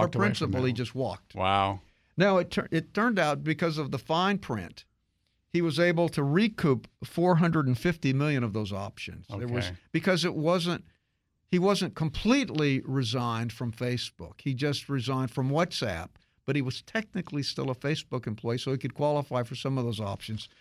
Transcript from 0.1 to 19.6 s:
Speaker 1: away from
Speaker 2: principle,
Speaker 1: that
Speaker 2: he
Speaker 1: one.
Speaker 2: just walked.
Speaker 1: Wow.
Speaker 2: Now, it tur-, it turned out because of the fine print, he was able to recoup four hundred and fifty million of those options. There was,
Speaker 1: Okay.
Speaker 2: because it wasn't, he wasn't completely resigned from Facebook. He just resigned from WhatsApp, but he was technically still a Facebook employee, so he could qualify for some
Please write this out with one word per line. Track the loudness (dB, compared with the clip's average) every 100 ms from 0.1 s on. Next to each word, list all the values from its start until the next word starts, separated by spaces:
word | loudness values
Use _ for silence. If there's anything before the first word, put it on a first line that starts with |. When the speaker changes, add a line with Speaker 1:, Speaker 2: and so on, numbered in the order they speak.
| 4
Speaker 1:
away | 2
from |
Speaker 2:
principle, | 2 0 0
Speaker 1:
that | 0
Speaker 2:
he |
Speaker 1:
one. | 0
Speaker 2:
just | -2 -4
walked. | -4 -6 -10 -2
Speaker 1:
Wow. | 2 4 2 0 -8 _ _ 2
Speaker 2:
Now, | 4 4
it | 2
tur-, | -2 0
it | -2 -2 0
turned | 2 2
out | 2 0
because | -2 0 0 0
of | -4
the | -6
fine | 0 2 2 0
print, | -2 -6 -6 -14 -20 _ _ _ _ _ _
he | 0
was | 2 4
able | 4 4 2
to | 2
recoup | 2 4 2 2 2 2 0 _
four | -8 2 4 6
hundred | 4 4 2
and | 2
fifty | 0 0 0
million | 2 2 0
of | 0
those | -2 -4
options. | -6 -8 -10 -14 -14 -12
There | -8 -4
was, | -4 -4
Speaker 1:
Okay. | -6 _
Speaker 2:
because | -2 2 2 0
it |
wasn't, | 0 0 2 0 -4 -8 _ _ _ _ _ _
he | 2
wasn't | 4 2 0
completely | -2 -4 0 2 2 2 0 2 0
resigned | 0 -2 -2 -2 -2 -2 -4
from | -6 -8
Facebook. | -4 -4 -4 -6 -12 -16 -8
He | -6 -2
just | -2 -2 -4
resigned | -4 -2 -2 -2
from | -2 0
WhatsApp, | 0 0 -2 -4 -4 -8 -14 _ _ -4
but | -2
he |
was | -2 -6
technically | -6 -6 -4 -6 -6 -6
still | -4 -4 -4
a | -4
Facebook | -4 -4 -4 -6 -6
employee, | -6 -4 -4
so | -2
he | -4
could | -4 -2
qualify | 0 0 0 -2
for | -4
some | -4